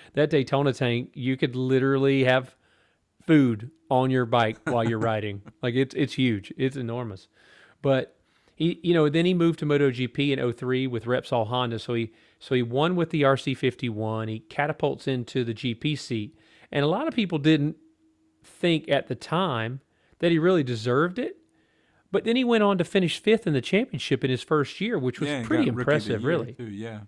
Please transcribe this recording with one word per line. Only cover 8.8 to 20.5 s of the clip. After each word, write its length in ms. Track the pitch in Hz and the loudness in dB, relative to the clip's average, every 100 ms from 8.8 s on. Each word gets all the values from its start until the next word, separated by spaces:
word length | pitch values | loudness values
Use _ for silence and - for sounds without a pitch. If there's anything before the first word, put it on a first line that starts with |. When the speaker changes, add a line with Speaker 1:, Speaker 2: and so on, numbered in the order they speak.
Speaker 1:
you 100 | 156 | 0
know, 160 | 175 151 | 4 4
then 160 | 160 180 | 2 2
he 80 | |
moved 260 | 180 165 160 | 4 2 2
to 60 | 147 | 0
MotoGP 640 | 143 139 120 123 - 143 | 2 2 0 -4 -2 0
in 80 | 131 | 0
oh 140 | 123 | -2
three 340 | 117 127 127 131 | -2 -2 -2 -2
with 180 | 120 113 | -4 -2
Repsol 420 | 127 - 120 107 | -2 0 -2 0
Honda. 320 | 123 123 113 | -2 -2 -4
So 160 | - 117 | -4 -4
he, 180 | 110 - _ _ | -4 -10 _ _
so 160 | - 127 | -2 -2
he 60 | |
won 340 | 117 127 165 180 | 0 0 0 0
with 140 | 165 | -2
the 160 | 160 135 | 2 2
R 100 | 135 | 2
C 180 | - 127 | 0 -2
fifty-one. 760 | 131 - 123 107 110 110 110 | -2 -2 -6 -4 -4 -4 -6
He 100 | 110 | -8
catapults 680 | - - 147 151 147 135 - | -8 -4 -4 -2 -2 -2 -4
into 360 | 127 117 135 | -4 -4 -4
the 100 | 117 | -4
G 200 | 113 127 | -4 -6
P 220 | 113 151 143 | -4 -4 -6
seat. 420 | - 113 107 - _ _ - | -6 -6 -6 -14 _ _ -6
And 140 | 143 147 | -2 0
a 20 | |
lot 200 | 196 320 | 0 -2
of 80 | - | -2
people 240 | 185 156 | -2 0
didn't 360 | 147 160 147 - _ _ _ _ _ _ | 2 4 2 -4 _ _ _ _ _ _
think 440 | - - 175 160 - | -20 -4 0 0 0
at 200 | 139 - | -2 -2
the 80 | 131 | -8
time 640 | - 165 185 120 113 135 - _ _ _ | -4 -2 -2 -2 -4 -8 -14 _ _ _
that 120 | 170 | 0
he 80 | 165 | 2
really 240 | 175 | 4